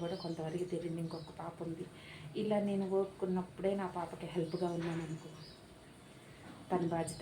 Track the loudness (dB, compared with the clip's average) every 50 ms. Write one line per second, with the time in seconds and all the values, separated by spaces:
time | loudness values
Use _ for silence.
0 | 0 0 0 0 -2 -2 -2 -2 0 0 0 0 0 0 0 0 0 0 0 0
1 | 0 -2 -2 -4 -6 -8 -8 -8 -6 -6 -6 -4 -4 -4 -4 -4 -6 -8 -10 -14
2 | -14 -14 -12 -12 -10 -6 -2 0 2 4 6 6 6 6 4 4 4 6 6 6
3 | 4 4 2 0 2 2 4 4 2 0 -2 0 2 4 4 4 2 0 0 -2
4 | -2 -2 -4 -6 -6 -2 2 2 2 4 2 2 2 2 2 2 2 2 0 0
5 | 0 -2 -4 -4 -6 -10 -12 -12 -14 -14 -14 -16 -16 -18 -18 -18 -18 -18 -18 -18
6 | -18 -18 -18 -18 -16 -16 -16 -14 -14 -14 -14 -12 -2 2 2 4 4 4 4 2
7 | 2 0 0 0